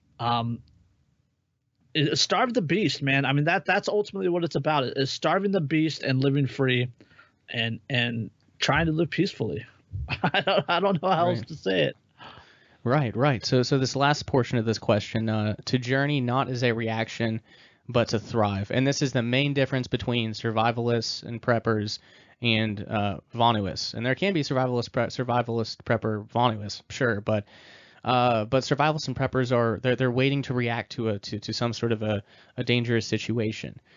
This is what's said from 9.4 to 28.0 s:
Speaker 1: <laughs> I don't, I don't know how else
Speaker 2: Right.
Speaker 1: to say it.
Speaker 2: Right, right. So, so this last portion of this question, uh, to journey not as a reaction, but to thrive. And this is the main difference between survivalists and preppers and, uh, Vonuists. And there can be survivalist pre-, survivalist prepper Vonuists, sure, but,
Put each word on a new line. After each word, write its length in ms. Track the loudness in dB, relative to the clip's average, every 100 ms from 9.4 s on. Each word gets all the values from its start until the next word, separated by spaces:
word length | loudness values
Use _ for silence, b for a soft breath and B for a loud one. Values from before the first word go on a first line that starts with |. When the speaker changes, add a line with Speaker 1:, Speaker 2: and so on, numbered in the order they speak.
| -6 -6 -10 _ _
Speaker 1:
<laughs> 160 | -10 -8
I 320 | -2 0 0
don't, 240 | 2 0 2
I 120 | 0
don't 220 | 2 0
know 60 | 2
how 180 | 2 2
else 80 | 0
Speaker 2:
Right. 80 | -6
Speaker 1:
to 60 | -6
say 260 | -2 0
it. 120 | 0 -2 _ B B B B B B B
Speaker 2:
Right, 340 | 0 2 0 2
right. 280 | 2 2 2
So, 160 | 2
so 160 | 4 2
this 180 | 2 2
last 300 | 2 2 0
portion 320 | 0 2 0
of 80 | 0
this 120 | -2
question, 520 | 2 2 2 -2 0
uh, 240 | 0 -2 -4 -2
to 120 | -2
journey 420 | 0 0 2 0
not 300 | 2 0 0
as 120 | 0
a 100 | 0
reaction, 680 | 0 -2 -2 -4 -2 -2 -2 b b b b 0
but 200 | 2 2
to 100 | 0
thrive. 520 | 0 2 2 0 -2
And 160 | 0 2
this 140 | 0
is 120 | 0
the 100 | 0
main 320 | 2 2 2
difference 320 | 0 0 0 -2
between 460 | -4 0 0 -2
survivalists 880 | -2 -2 2 2 0 0 0 -2 -8
and 180 | -10 -6
preppers 580 | 0 2 2 0 -2 -6 B B B B
and, 420 | 0 2 0 -4 -4
uh, 320 | -2 -2 -4 -8
Vonuists. 600 | 2 2 4 -2 -4 -8
And 100 | -4
there 100 | -2
can 200 | 0 0
be 80 | 0
survivalist 500 | -2 -2 0 -2 -2
pre-, 120 | -4
survivalist 720 | -4 -4 -2 0 0 -2 -4 -8
prepper 420 | -2 -2 0 -4 -4
Vonuists, 540 | 0 0 0 -8 -12 -12
sure, 320 | -2 0 0
but, 220 | 0 -2 -2 B B B B B